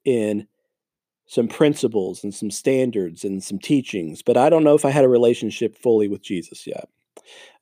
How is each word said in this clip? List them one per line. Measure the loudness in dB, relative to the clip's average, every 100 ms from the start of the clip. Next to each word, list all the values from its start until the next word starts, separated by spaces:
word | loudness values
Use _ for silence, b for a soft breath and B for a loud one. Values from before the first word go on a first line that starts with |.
in | -2 0 0 -4 -8 _ _ _ _ _ _ _ _
some | -2 -2
principles | 2 0 0 -2 -2 -4 -8
and | -12
some | -10 -10
standards | -6 -2 0 0 -2 -6 -6 -8
and | -8
some | -8 -8
teachings, | -2 -2 -2 -8 -8 -6
but | 0 2
I | 4
don't | 4
know | 6 4
if | 4
I |
had | 2 4
a |
relationship | 4 4 2 -2 -4 -6 -2
fully | 0 2 0
with | -4
Jesus | -8 -8 -8 -14 -14
yet." | -12 -14 _ _ -20 B B B B